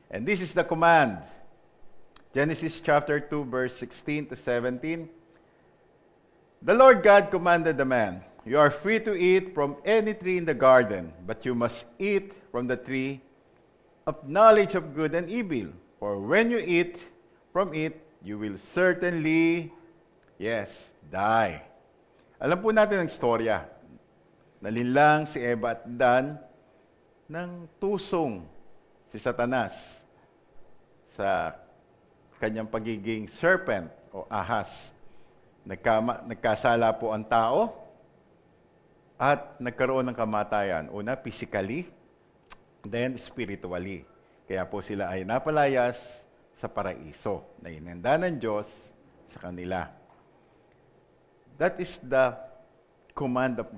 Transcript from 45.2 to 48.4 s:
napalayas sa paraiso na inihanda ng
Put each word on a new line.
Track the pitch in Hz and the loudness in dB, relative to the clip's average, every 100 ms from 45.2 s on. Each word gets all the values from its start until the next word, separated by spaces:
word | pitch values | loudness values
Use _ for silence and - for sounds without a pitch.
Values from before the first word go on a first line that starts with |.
| 95 | -4
napalayas | 123 143 156 143 131 123 120 - - _ _ _ - | -4 0 0 2 2 0 -4 -14 -20 _ _ _ -14
sa | 117 | -10
paraiso | - 95 69 78 - 110 90 - - | -6 -8 -8 -14 -10 -8 -8 -10 -20
na | 85 | -18
inihanda | 78 82 87 117 156 | -16 -14 -6 0 0
ng | 180 147 | 0 -4